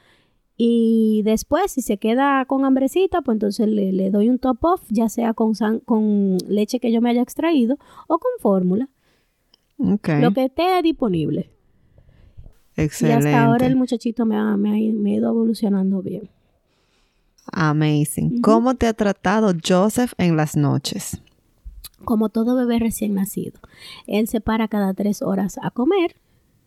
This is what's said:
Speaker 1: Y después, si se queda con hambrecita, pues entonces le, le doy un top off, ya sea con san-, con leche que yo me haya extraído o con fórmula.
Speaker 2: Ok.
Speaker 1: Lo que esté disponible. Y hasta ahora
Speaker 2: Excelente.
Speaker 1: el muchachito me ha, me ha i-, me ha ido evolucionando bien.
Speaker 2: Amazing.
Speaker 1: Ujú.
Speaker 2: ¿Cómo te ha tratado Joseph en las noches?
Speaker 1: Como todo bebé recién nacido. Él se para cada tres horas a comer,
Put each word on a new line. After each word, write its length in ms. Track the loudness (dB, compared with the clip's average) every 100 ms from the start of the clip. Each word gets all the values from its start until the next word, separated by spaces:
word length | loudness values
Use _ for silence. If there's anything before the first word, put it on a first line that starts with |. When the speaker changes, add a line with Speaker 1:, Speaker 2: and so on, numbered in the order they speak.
| _ _ _ _ _ -2
Speaker 1:
Y 640 | 0 2 2 2 2 2
después, 460 | 2 0 0 -2 0
si 80 | -4
se 160 | -4 -2
queda 480 | 0 2 2 0
con 220 | 0 0 2
hambrecita, 560 | 2 2 0 0 0
pues 140 | -2 -2
entonces 300 | -2 0 0
le, 220 | 0 0
le 180 | 0 0
doy 180 | 2 2
un 100 | 2
top 200 | 0 0
off, 180 | 0 0 -2
ya 180 | 0 0
sea 240 | 0 -2
con 220 | 0 0
san-, 240 | 0 -2 -2
con 560 | 0 0 2 2 2 0 0
leche 320 | -2 -2 -2
que 140 | 0
yo 80 | 2
me 80 | 2
haya 140 | 0
extraído 560 | -2 -2 0 2 2 -2 -8 -14 -4
o 120 | -2
con 140 | -2 -2
fórmula. 500 | 0 2 2 0 -4 _ _ _ _ _ _ _ _ -4
Speaker 2:
Ok. 320 | -2 -2 0 2
Speaker 1:
Lo 120 | 2
que 100 | 2
esté 380 | -2 -2 0 0
disponible. 720 | 0 -2 -2 -2 -2 -4 -8 _ _ _ _ _ -20 -20 -20 -20 -20 -20 _ -4
Y 20 |
hasta 240 | -4 0 2
ahora 160 | 4
Speaker 2:
Excelente. 420 | 4 4 4 4 2
Speaker 1:
el 100 | 2
muchachito 500 | 0 -2 -4 -2 -2
me 100 | 0
ha, 200 | -2 0
me 140 | 0
ha 80 | 0
i-, 140 | -2
me 200 | 0 0
ha 20 | 0
ido 120 | 0
evolucionando 720 | 0 0 0 0 0 0 -2
bien. 260 | -4 -10 -12 _ _ _ _ _ _ _ _ _ _ _ -10
Speaker 2:
Amazing. 760 | -2 0 2 2 2 0 -2 -2
Speaker 1:
Ujú. 60 | 0
Speaker 2:
¿Cómo 320 | 2 2 2
te 120 | 0 -2
ha 60 |
tratado 600 | 0 -2 -2 -2 2 2 0 0
Joseph 460 | 2 2 0 -2 0
en 180 | 0 2
las 200 | 0 0
noches? 640 | 0 0 -4 -8 -10 -14 _ _ _ _ -20 -20 -20 _
Speaker 1:
Como 240 | -4 -2 -2
todo 260 | -2 0
bebé 240 | 0 0 0
recién 360 | -2 -2 -4
nacido. 440 | -2 -4 -6 -10 -12 -20 -20 -20 -18 -6
Él 220 | -2 -2
se 120 | -4
para 280 | -2 -2 -2
cada 260 | -2 -2
tres 280 | -2 -2 -2
horas 360 | -2 -2 -4 -6
a 80 | -8
comer, 440 | -2 0 0 0 -6 _ _ _ _